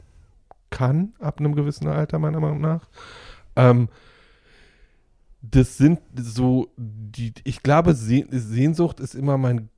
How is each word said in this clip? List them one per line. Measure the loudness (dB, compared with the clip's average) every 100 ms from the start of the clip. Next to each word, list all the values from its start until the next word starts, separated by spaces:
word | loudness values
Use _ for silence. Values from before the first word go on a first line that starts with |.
| -20 -20 -20 _ _ _ _
kann, | -4 0 0 -2 -6
ab | -10 -4
einem | -2
gewissen | -2 -2 -4 -4
Alter, | -2 -2 -2
meiner | -4 -2
Meinung | -4 -2
nach. | -2 -4 -6 -20 -20 -20 -20 -20 -6 4
Ähm, | 6 6 2 -4 -20 _ _ _ _ _ _ _ _ _ _ _ _ -20
das | 2 4 4 4
sind | 4 4 -2 -14
so | -10 -2 0 0 -2 -8
die, | -16 -14 -14 -10 -10 -10
ich | -10 -4
glaube, | 0 2 4
Se-, | 2 2 0 0
Sehnsucht | -6 -4 0 0 2 -2 -4
ist | -12
immer | -6 -2 0
mein, | 0 -2 -6